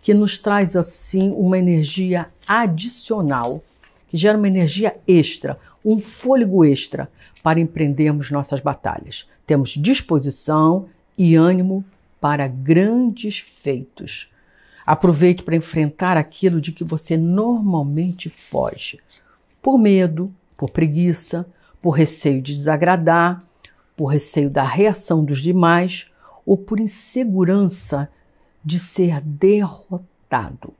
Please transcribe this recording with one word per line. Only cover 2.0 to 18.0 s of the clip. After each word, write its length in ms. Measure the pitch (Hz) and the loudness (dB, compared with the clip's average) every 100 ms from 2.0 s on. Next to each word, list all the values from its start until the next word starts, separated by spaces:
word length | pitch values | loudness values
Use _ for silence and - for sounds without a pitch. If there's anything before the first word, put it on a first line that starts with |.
| 185 180 165 _ - | -2 -2 -6 _ -2
adicional, 1160 | 214 233 160 220 - - 220 156 131 120 147 _ _ _ _ _ | 0 0 -2 -6 -12 -6 -2 0 -2 -4 -8 _ _ _ _ _
que 100 | 170 | 0
gera 200 | 196 214 | 2 2
uma 100 | 202 | 2
energia 480 | 190 165 175 214 - - | 2 2 0 -2 -4 4
extra, 500 | 175 147 - 135 139 _ _ | 4 4 -2 -8 -10 _ _
um 140 | 214 220 | 0 0
fôlego 680 | 208 - 247 269 220 185 | -2 -8 0 2 2 4
extra 460 | 156 135 - 139 139 _ - - | 4 4 -2 -10 -12 _ -20 -6
para 180 | 160 160 | 0 0
empreendermos 680 | 165 160 151 139 151 147 139 | 0 -2 -2 2 0 0 -2
nossas 300 | 143 139 139 | -6 -4 -4
batalhas. 680 | 139 131 - 82 - - - _ - | -4 -6 -8 -8 -12 -18 -18 _ -2
Temos 240 | 147 131 | 0 0
disposição 1160 | - 160 269 - 156 139 - - 151 156 185 190 _ _ - | -2 0 0 0 -2 -2 -8 -2 2 2 2 -4 _ _ 0
e 160 | 175 | 4
ânimo 500 | 160 170 185 185 190 196 _ _ _ | 6 6 4 0 -2 -6 _ _ _
para 260 | 147 147 139 | -4 -2 -4
grandes 920 | 127 131 165 202 240 247 208 208 202 | -6 2 2 4 2 0 -2 -8 -10
feitos. 920 | - - 143 131 131 - - - - _ _ _ _ _ - | -14 -10 -6 -6 -8 -16 -14 -14 -18 _ _ _ _ _ -2
Aproveite 560 | 160 180 151 180 180 | 2 2 4 2 2
para 140 | - 165 | -2 -4
enfrentar 600 | 160 156 151 - 185 170 | -2 -2 -2 -2 0 0
aquilo 460 | 147 - 190 170 | -2 -2 0 0
de 100 | 151 | -4
que 120 | 160 | -8
você 340 | 165 160 - 160 | -8 -8 -2 0
normalmente 1120 | 165 185 226 240 208 170 143 147 | 0 0 0 0 0 0 -2 -2